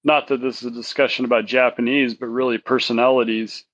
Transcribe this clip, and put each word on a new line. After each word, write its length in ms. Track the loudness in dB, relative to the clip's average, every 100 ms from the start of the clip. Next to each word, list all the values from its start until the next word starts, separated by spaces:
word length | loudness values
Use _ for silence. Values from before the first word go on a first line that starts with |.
not 240 | 2 2 0
that 120 | -2
this 180 | -2 -6
is 40 | -10
a 40 |
discussion 540 | -10 -8 0 0 0
about 220 | 0 0 2
Japanese, 680 | 2 2 2 0 2 0
but 120 | -2 -6
really 320 | -2 -2 -2
personalities. 1040 | 0 -2 0 2 4 4 2 -2 -6 -12 _